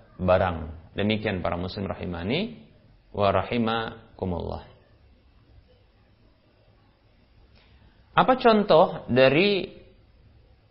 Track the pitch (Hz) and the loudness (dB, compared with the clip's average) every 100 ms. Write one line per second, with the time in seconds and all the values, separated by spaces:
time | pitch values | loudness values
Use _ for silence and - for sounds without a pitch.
0 | - - 92 92 92 82 78 - - - | -20 -6 0 2 0 -4 -10 -16 -14 -4
1 | 101 107 107 92 87 87 92 104 95 87 | -2 -2 -4 -4 -4 -6 -8 -8 -8 -8
2 | 90 85 90 147 226 - - _ _ _ | -8 -8 -4 -4 -6 -12 -20 _ _ _
3 | _ 95 101 95 95 120 113 113 113 - | _ -2 0 0 -2 -2 -2 -2 -6 -12
4 | - - 95 85 82 85 - - _ _ | -18 -10 -6 -6 -6 -10 -14 -20 _ _
5 | _ _ _ _ _ - _ _ _ _ | _ _ _ _ _ -20 _ _ _ _
6 | _ _ _ _ _ _ _ _ _ _ | _ _ _ _ _ _ _ _ _ _
7 | _ _ _ _ _ - _ _ _ _ | _ _ _ _ _ -20 _ _ _ _
8 | _ - 185 254 240 220 202 160 190 160 | _ 0 2 4 4 4 6 6 4 0
9 | - 120 131 143 202 196 - - - _ | -2 4 6 6 2 0 -6 -14 -20 _
10 | _ _ - - _ _ _ | _ _ -20 -20 _ _ _